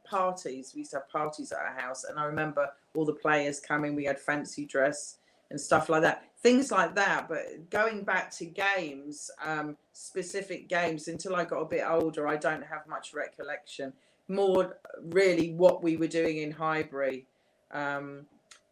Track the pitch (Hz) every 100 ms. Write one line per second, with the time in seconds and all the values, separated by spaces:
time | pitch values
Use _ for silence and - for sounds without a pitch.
0 | - 196 185 180 143 131 127 147 147 -
1 | - 156 151 151 139 143 87 127 127 131
2 | - 147 151 156 156 143 139 - _ 156
3 | 151 151 156 151 143 143 - 147 147 147
4 | 139 139 - 147 - - 147 143 135 147
5 | - - _ _ _ 147 - 156 - 160
6 | 160 - - _ 240 247 277 196 170 185
7 | 196 156 131 156 - - 170 202 220 214
8 | 202 185 - - 170 165 196 196 160 139
9 | 143 147 - - 151 156 151 147 _ -
10 | - 190 175 196 185 180 - 175 175 156
11 | 160 165 190 180 165 143 160 170 107 165
12 | 160 160 147 151 165 151 - 151 156 147
13 | - 151 - - 143 147 - - 135 -
14 | _ _ - 190 196 185 180 - - -
15 | 165 175 196 165 165 160 175 - 170 160
16 | 160 165 165 156 151 151 160 156 156 139
17 | 135 131 131 _ _ _ _ 147 143 143
18 | 143 143 143 _ _ - _